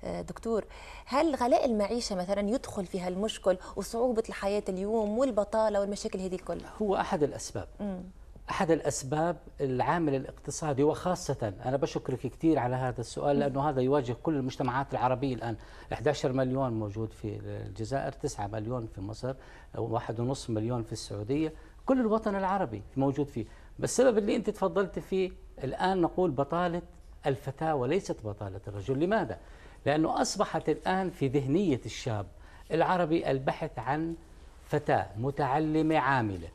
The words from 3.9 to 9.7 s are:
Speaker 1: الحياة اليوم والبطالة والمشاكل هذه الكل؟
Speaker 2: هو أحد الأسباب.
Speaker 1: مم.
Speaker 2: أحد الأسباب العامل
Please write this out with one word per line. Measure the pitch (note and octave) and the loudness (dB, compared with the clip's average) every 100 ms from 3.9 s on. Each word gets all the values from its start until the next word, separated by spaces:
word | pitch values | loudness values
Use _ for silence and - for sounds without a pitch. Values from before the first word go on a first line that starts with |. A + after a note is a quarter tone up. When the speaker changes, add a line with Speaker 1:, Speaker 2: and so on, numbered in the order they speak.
| A#3 B3+ A3 A3+ | 0 2 2 -2
Speaker 1:
الحياة | F#3+ G3 G#3 G#3 | -2 0 0 0
اليوم | F#3 G3+ A3+ G#3 G#3+ | -4 0 0 0 2
والبطالة | C4+ G#3 G3+ A3 A3 G3+ | 2 2 0 2 2 2
والمشاكل | G3+ G3+ A3 G3 | 0 -2 -4 -4
هذه | F#3 F3+ | -4 -6
الكل؟ | - E3+ - - | -6 -8 -8 -4
Speaker 2:
هو | G#3+ F#3+ | 0 2
أحد | F#3+ F#3+ | 2 2
الأسباب. | D3 A2 - A2+ F2 - | 2 0 -8 -8 -8 -8
Speaker 1:
مم. | G#3 F#3 F#3 - - - - | -6 -6 -10 -16 -18 -18 -6
Speaker 2:
أحد | - E3+ | -2 4
الأسباب | D#3+ D3 - C3 D3+ E3+ D#3+ - - | 4 4 -2 -2 0 0 -2 -10 -4
العامل | C#3 | -2